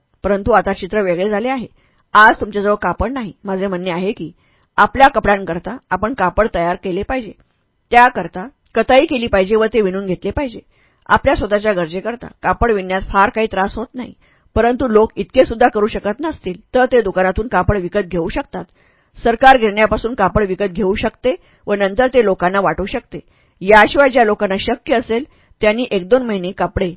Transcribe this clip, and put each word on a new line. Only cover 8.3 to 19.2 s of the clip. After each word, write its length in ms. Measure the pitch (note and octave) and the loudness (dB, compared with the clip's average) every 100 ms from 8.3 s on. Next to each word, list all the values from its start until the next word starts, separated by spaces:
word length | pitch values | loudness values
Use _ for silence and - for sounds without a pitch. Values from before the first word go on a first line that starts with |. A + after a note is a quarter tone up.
| F#3 A#3 _ _ A3+ | -10 -14 _ _ -2
कताई 300 | A3 C4 D#4+ | 4 4 4
केली 220 | B3+ A#3 | -2 0
पाहिजे 280 | G3 F#3+ A3 | 0 0 0
व 100 | A3 | 0
ते 160 | A3 | 0
विणून 240 | F#3+ F#3+ G3 | -2 -4 -6
घेतले 260 | E3+ G3 | -6 -6
पाहिजे. 280 | C#4+ C4+ A3 - _ _ _ - | -6 -8 -10 -20 _ _ _ -2
आपल्या 260 | G#3+ C4+ C#4+ | 0 2 -2
स्वतःच्या 380 | G3+ G#3 G#3+ | 0 -2 0
गरजेकरता 540 | F3+ D#3+ F#3 G#3+ A#3+ - - | -2 -4 -6 -8 -10 -16 -6
कापड 280 | F3 F#3 A#3 | -4 0 0
विणण्यास 360 | G#3 F#3 F#3+ - | 0 -2 -6 -2
फार 220 | G3+ G#3+ | 0 2
काही 180 | A3 A3 | 0 -4
त्रास 240 | F#3 G3 A3 | -2 -4 -4
होत 120 | B3 | -10
नाही, 200 | B3+ A#3 - _ _ _ A3 | -12 -14 -18 _ _ _ 0
परंतु 320 | A#3 B3 C4 | 0 0 2
लोक 240 | G#3+ G#3+ - | 2 2 -2
इतके 280 | - C4 - | 0 2 2
सुद्धा 220 | A3+ B3 | 2 2
करू 140 | G#3 G#3+ | 2 -2
शकत 320 | G3 G3 G#3 | -2 -6 -6
नसतील, 400 | D#4+ - F#3 F3 _ B3 | -8 -8 -10 -12 _ 0
तर 100 | B3+ | 2
ते 160 | B3 | 2
दुकानातून 460 | G3 F#3 F#3 F#3+ A3+ | 2 0 0 -2 -2
कापड 300 | F#3+ F3+ G#3 | 0 0 -2
विकत 300 | F3 G#3 F3+ | -2 -4 -4
घेऊ 200 | F3+ D#3+ | -4 -4
शकतात. 360 | C#4+ - F#3 F3 _ _ _ _ | -6 -8 -12 -14 _ _ _ _
सरकार 400 | - | -4